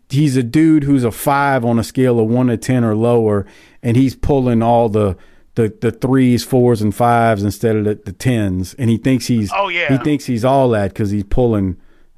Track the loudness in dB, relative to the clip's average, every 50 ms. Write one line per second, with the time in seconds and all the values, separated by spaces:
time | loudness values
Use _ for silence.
0 | _ -4 0 0 2 2 2 0 -2 0 2 2 4 4 4 2 2 2 2 2
1 | 0 0 -4 -2 -2 0 0 2 2 0 0 0 0 0 0 0 -2 -2 -2 0
2 | 2 2 2 2 0 0 0 0 0 0 -2 -2 -2 -2 0 0 0 0 0 0
3 | 0 2 2 2 2 2 0 -2 -2 -6 -12 -20 -20 -20 _ _ -4 0 2 2
4 | 2 0 -2 -2 -2 0 0 0 0 0 0 0 2 2 2 2 2 2 0 0
5 | 0 0 -2 -6 -12 -20 -20 -20 -20 _ -4 -2 -2 -2 -2 -4 -4 -4 -4 -4
6 | -2 0 2 2 2 2 2 0 -2 0 0 2 2 2 2 0 -2 -2 -2 0
7 | 0 2 2 2 2 2 0 0 -2 -4 -4 -2 -2 -2 0 0 -2 -2 -4 -6
8 | -8 -14 -12 -6 -4 -2 -2 -2 -2 -2 -4 -4 -6 -8 -8 -4 -2 -2 -2 0
9 | 0 0 0 0 0 -2 -2 -2 -2 -2 -4 -4 -4 -4 -4 -4 -2 -2 -2 -2
10 | 0 -2 -2 -2 -4 -4 -4 -2 0 0 2 2 2 2 0 0 -2 -4 -4 -4
11 | -4 -4 -4 -4 -4 -2 0 0 2 2 0 0 -2 -2 -4 -8 -14 -20 -20 _
12 | -20 -20 _